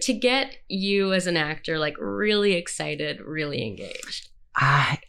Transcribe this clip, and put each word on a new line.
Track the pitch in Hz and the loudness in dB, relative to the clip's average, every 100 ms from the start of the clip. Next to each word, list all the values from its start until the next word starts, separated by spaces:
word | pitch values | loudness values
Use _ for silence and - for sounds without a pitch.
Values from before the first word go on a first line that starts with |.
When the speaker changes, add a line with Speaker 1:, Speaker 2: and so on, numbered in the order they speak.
Speaker 1:
to | - | 0
get | 214 247 269 277 - - | 2 2 2 -2 -8 -8
you | 190 196 196 190 | -4 0 2 2
as | 190 175 | 2 2
an | 170 | 0
actor, | 151 156 - 160 | 0 -4 -4 -2
like, | 151 - | -2 -4
really | - 202 214 208 202 | -4 0 2 4 4
excited, | 175 175 - 151 151 151 143 | 2 0 -6 -4 -4 -4 -6
really | - 156 147 135 110 | -6 -4 -2 -2 -4
engaged? | 95 - - - - - - - - | -8 -12 -12 -10 -12 -14 -20 -4 2
Speaker 2:
I, | 135 139 131 143 | 4 6 2 0